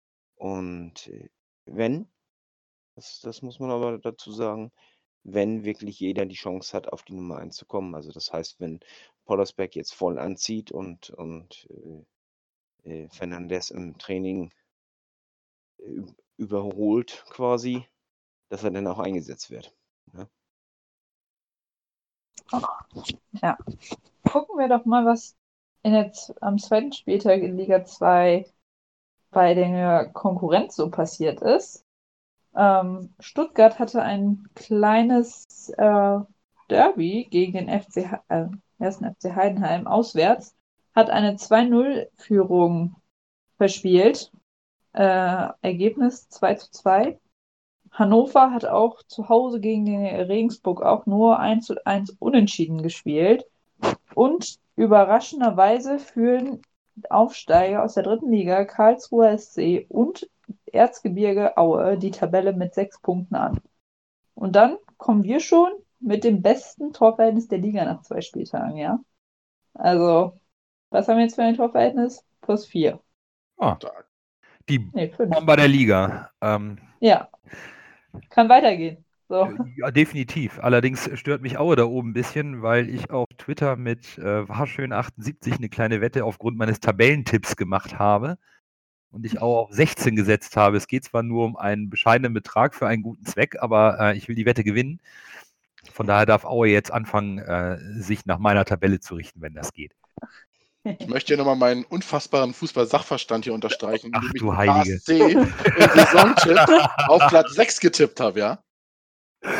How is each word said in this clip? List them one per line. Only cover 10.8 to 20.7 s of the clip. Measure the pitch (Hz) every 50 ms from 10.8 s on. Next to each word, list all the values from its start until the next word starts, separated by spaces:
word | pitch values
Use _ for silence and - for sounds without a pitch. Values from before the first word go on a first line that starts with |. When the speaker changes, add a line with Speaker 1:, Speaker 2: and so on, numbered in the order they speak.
| 95 92 85 85 - -
Speaker 1:
und, | - - 85 82 82 82 85 92 - - _ _
äh, | - - - 80 80 78 76 _ _ _ _ _ _ _ _ _ _ _ _ _ _ _ _
äh, | 85 82 78 78 78
Fernandes | _ - 92 87 87 87 87 87 92 90 - -
im | - - 90 85 76
Training, | - - - 95 92 95 95 95 95 87 85 _ _ _ _ _ _ _ _ _ _ _ _ _ _ _ _ _ _ _ _ _ _ _ _ _ _
äh, | - 101
ü-, | - - 98 87 _ _ _ _ _
überholt | - 107 101 104 101 98 101 92 98 107 107 107 120 120 - - - - -
quasi, | - - 127 123 123 120 120 127 123 123 127 _ _ _ _ _ _ _ _ _ _ _ _ -
dass | 101 98 104
er | 104
dann | 90 98 98
auch | 92 92 104
eingesetzt | 90 95 95 87 76 67 65 - - -
wird, | 58 57 - - _ _ _ _ _ _ _ _ _
ne? | 90 95 - _ _ _ _ _ _ _ _